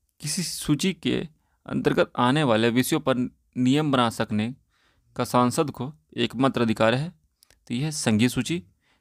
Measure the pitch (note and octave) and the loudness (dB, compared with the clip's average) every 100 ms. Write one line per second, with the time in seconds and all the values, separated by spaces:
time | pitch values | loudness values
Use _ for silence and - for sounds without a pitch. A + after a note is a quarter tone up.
0 | _ - D3 - E3 - - D3+ F#3+ F3+ | _ -14 -8 -6 -6 -6 -2 0 0 -2
1 | B2 B2 - _ _ _ - C#3 - - | -2 -2 -6 _ _ _ -8 -2 0 0
2 | A#2+ - B2 D3 C#3+ A2 A#2 A#2 B2+ D#3+ | -2 0 2 2 2 4 4 2 0 0
3 | C#3+ B2+ A#2+ _ _ B2 B2+ C#3+ D#3 C3 | 0 -2 -2 _ _ -2 2 2 2 2
4 | A#2 - A2+ G#2+ A2+ - _ _ _ _ | 2 0 -2 -2 -4 -6 _ _ _ _
5 | _ - A#2+ B2 B2 C#3 D3 - B2 - | _ -6 0 2 2 2 -2 -4 -10 -12
6 | _ - A#2 A2+ C3+ A#2+ A#2 A2 A2+ B2 | _ -4 -4 0 0 2 0 4 4 2
7 | E3 - _ _ _ _ - A#2+ D#3 D3+ | -2 -10 _ _ _ _ -8 -6 -4 -2
8 | B2 G#2+ B2 B2 A#2+ E3+ - _ _ _ | 0 2 2 0 -4 -6 -8 _ _ _